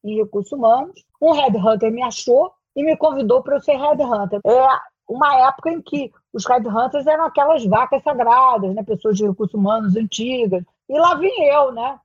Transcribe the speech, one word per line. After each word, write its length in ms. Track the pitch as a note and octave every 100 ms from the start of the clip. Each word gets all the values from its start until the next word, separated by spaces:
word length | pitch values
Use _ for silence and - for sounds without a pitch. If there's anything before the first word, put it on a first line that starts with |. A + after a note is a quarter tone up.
em 140 | G#3 G#3+
recursos 340 | G#3 G3+ G3
humanos. 520 | C#4+ A3+ A#3+ E4 F#4 _ _
Um 120 | D#4
headhunter 580 | D4+ C4+ G#3 G#3 A3 A3
me 120 | A#3
achou 480 | B3 - - B3+ F4+ _ _
e 80 | C#4
me 120 | D4+ D#4
convidou 440 | D#4 C#4 G#3+ B3+
pra 140 | C4
eu 60 | C#4+
ser 160 | - C4+
headhunter. 600 | D4 D4 C4 G#3+ G3 G#3
É 220 | G3+ B3 C4 B3+ - _ -
uma 280 | B3 D4 C4+ C4
época 240 | C4+ E4
em 100 | E4
que 300 | - C#4+ C4 _ _
os 120 | A3+
headhunters 640 | F#3+ B3 A3 G#3+ B3+ C#4+ C#4
eram 180 | D#4
aquelas 400 | D#4+ - C#4+ D#4+
vacas 380 | G#3+ G#3+ B3 C#4
sagradas, 720 | D4+ C4 A#3 A#3+ C4 A3+ F#3+
né? 100 | G3+
Pessoas 340 | G3+ G#3+ A3 G3
de 80 |
recursos 280 | G#3 F#3 G#3
humanos 420 | G#3+ G3 A3 G#3
antigas. 680 | G3+ A3 - A#3 B3+ A3 F#3 F3 _ -
E 100 | C#4+
lá 160 | E4+
vim 260 | D#4 F#4 A#4+
eu, 300 | D4 D4 C4+
né? 260 | A#3 B3 C4+